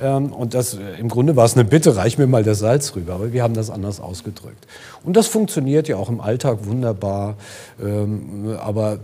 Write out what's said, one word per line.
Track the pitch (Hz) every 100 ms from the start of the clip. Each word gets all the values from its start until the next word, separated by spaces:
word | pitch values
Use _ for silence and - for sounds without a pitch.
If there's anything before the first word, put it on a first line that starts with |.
Ähm, | 135 135 139
und | - 117
das, | 123 120
äh, | 101 98 82
im | 113
Grunde | 113 143 139
war's | 113
eine | 127
Bitte, | 110 156 156 107
„Reich | 104 151
mir | 135
mal | 127
das | 107 104
Salz | 107 139 -
rüber“. | 92 82
Aber | 90 110
wir | 120
haben | 120
das | 110 107
anders | 95 98 98
ausgedrückt. | - 92 - 98 - 107 - - - -
Und | 156 196
das | 220
funktioniert | 220 214 - 135 147 143
ja | 101
auch | 104
im | 117
Alltag | 90 120 139 110 101
wunderbar. | 120 123 98 98 98 101 101 - - - -
Ähm, | 101 104 104 104 65 98 107 107
aber | - 104 107 104